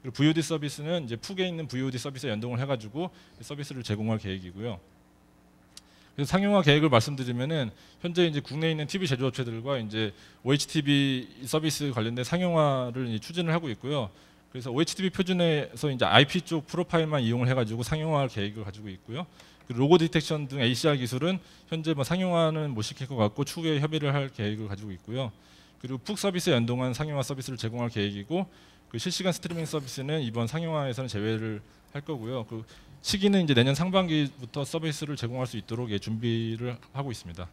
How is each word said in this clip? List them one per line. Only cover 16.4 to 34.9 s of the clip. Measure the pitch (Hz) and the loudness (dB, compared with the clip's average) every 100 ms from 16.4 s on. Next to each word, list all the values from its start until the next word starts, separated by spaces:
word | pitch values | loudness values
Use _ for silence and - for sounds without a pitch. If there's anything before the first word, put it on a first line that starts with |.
쪽 | - 165 143 | 0 -4 -2
프로파일만 | 165 175 170 160 151 | -4 0 0 2 0
이용을 | 113 120 123 | 2 2 2
해가지고 | 131 110 113 | 2 0 -2
상용화할 | 117 156 160 147 135 | -2 -2 0 0 0
계획을 | 110 101 107 | -2 -4 -6
가지고 | 101 101 107 | -12 -12 -14
있고요. | 92 - 123 175 - - - - | -14 -10 -10 -10 -16 -20 -20 -6
그리고 | 120 | 2
로고 | 139 175 | 8 8
디텍션 | 160 165 - 156 139 | 8 2 0 -4 -2
등 | 135 | 0
에이씨알 | 120 120 160 143 | 2 4 4 2
기술은 | 123 127 165 185 - - - | 0 0 0 -2 -6 -20 -8
현재 | 160 156 | -4 -2
뭐 | 147 | 0
상용화는 | 131 180 185 170 160 160 151 | 0 0 2 4 4 2 -2
못 | 113 | -2
시킬 | 107 - 131 | -4 -6 -6
것 | 131 | 2
같고 | 104 123 | 2 2
추후에 | 135 - 160 147 | -4 -2 0 0
협의를 | 156 156 147 | 0 0 0
할 | 143 135 | -2 -4
계획을 | - 104 107 107 | -4 -4 -2 -6
가지고 | 98 104 | -8 -10
있고요. | 90 - 123 127 - - - - _ | -12 -8 -6 -6 -10 -20 -20 -20 _
그리고 | 123 131 | -10 -8
푹 | - 214 | -6 -2
서비스에 | 202 180 180 | -2 0 2
연동한 | 127 117 123 127 | 2 2 0 -2
상용화 | 120 151 143 | -2 -4 -2
서비스를 | 131 135 127 127 | -4 -6 -8 -6
제공할 | 113 120 120 | -6 -4 -4
계획이고, | 113 101 101 98 170 185 - - - _ | -2 -2 -2 -4 -2 -4 -10 -20 -20 _
그 | 117 | -6
실시간 | 185 170 185 | -4 -2 -2
스트리밍 | 165 170 170 156 | -2 -6 -6 -2
서비스는 | 156 131 135 135 156 | -4 -6 -8 -4 -2
이번 | 123 113 117 | -2 -2 -2
상용화에서는 | 160 165 156 135 117 131 | -2 -2 -2 -2 -4 -4
제외를 | 107 107 110 110 104 - - _ | -2 0 0 -2 -6 -12 -20 _
할 | 143 | -12
거고요. | 143 139 110 127 | -8 -8 -4 -6
그 | 110 113 110 - - - | -6 -10 -12 -20 -20 -10
시기는 | - 202 202 196 | -4 2 6 6
이제 | 165 | 8
내년 | 123 127 | 6 6
상반기부터 | 139 180 190 180 156 143 131 123 147 | 4 4 2 4 2 2 -2 -8 -6
서비스를 | 139 165 160 | -4 -2 -4